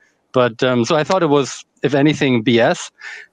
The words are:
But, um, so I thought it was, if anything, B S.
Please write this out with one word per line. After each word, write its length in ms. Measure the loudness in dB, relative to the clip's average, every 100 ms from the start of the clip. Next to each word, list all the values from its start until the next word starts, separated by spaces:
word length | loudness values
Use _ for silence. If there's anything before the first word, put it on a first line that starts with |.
| _ _ _
But, 320 | 0 0 0
um, 220 | 0 0 2
so 100 | 0
I 80 |
thought 180 | 0 0
it 60 | 2
was, 380 | 0 0 -8 -20 _
if 100 | -2
anything, 480 | 2 2 2 0 0
B 160 | 0 2
S. 320 | 2 0 -8 -18 -18 -18 -20